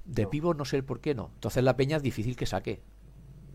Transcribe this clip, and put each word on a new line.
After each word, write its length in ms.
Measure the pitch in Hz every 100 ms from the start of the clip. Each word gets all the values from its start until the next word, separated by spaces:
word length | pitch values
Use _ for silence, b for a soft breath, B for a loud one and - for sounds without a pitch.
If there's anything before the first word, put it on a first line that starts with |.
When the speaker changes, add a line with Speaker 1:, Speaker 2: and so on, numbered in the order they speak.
Speaker 1:
De 200 | - 117
Speaker 2:
No. 60 | 107
Speaker 1:
pivot 280 | 147 165 156
no 80 | 139
sé 100 | 139
el 80 |
por 160 | 135 117
qué 160 | 156 131
no. 140 | 82 -
Entonces 280 | 110 131
la 140 | 127 127
Peña 180 | 135 156
es 80 |
difícil 320 | 135 110 110 123
que 100 | 131
saque. 360 | 95 - 98 - - - - - - -